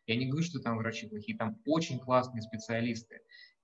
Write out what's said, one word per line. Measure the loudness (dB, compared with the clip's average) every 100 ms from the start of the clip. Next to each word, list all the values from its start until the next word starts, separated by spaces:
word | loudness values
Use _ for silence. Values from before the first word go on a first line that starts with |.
| -2
Я | 0
не | 2
говорю, | 0 0
что | -2
там | -2 0
врачи | -2 -4 -6
плохие, | -8 -6 -2
там | -2 -2 2
очень | 2 2 -2
классные | 4 4 4 -2
специалисты, | -6 -6 -2 0 0 -2 -6 -18 -20 -20 -20 _